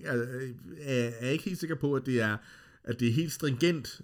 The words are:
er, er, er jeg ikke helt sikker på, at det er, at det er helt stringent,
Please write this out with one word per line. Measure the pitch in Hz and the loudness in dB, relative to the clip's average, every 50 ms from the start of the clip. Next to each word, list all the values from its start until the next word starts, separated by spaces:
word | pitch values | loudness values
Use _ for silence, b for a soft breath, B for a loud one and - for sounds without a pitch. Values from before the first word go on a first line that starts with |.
| 156 | -6
er, | 156 127 120 120 127 127 127 135 127 120 - - 180 175 156 | -2 -2 -2 -2 -2 -4 -8 -8 -8 -10 -12 -14 -16 -14 -10
er, | 147 139 131 123 120 117 117 113 | -4 0 2 2 2 0 -2 -4
er | 123 | -2
jeg | 131 147 | 0 0
ikke | 160 - | 0 0
helt | 202 180 - | -2 -4 -4
sikker | 165 160 160 | -2 -4 -2
på, | - 143 143 139 | 0 0 2 2
at | 131 127 | 2 2
det | 135 127 117 | 2 2 4
er, | 110 107 104 107 B B B B B B B B B | 4 2 0 -2 B B B B B B B B B
at | - 117 - | -6 -2 2
det | 120 | 4
er | 117 113 | 4 4
helt | 151 170 151 | 4 2 0
stringent, | - - 156 143 127 117 165 175 170 151 107 - - - | -2 -2 0 0 2 4 4 4 4 2 -4 -8 -12 -14